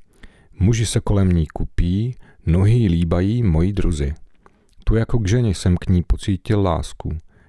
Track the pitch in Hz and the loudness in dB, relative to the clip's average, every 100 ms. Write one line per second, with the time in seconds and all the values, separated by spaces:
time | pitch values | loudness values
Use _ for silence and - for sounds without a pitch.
0 | - _ - _ _ - 92 117 101 110 | -20 _ -20 _ _ -2 0 0 -2 -2
1 | - 101 92 87 78 - - - 87 98 | 0 2 2 2 0 -4 -2 0 0 0
2 | 123 - - - - 87 104 120 101 85 | -4 -8 -18 -8 -2 2 4 2 2 2
3 | 82 90 98 120 107 80 92 98 87 76 | 0 0 0 0 0 2 0 0 -2 -2
4 | 71 76 - - _ _ _ - - 113 | -4 -8 -16 -20 _ _ _ -6 0 0
5 | 113 120 95 123 113 90 95 87 - 90 | 0 -2 0 0 0 0 0 0 2 0
6 | - - - 92 - 104 95 76 - - | 2 -2 -2 -4 0 0 0 -2 -6 -10
7 | - 78 - _ | -10 -10 -12 _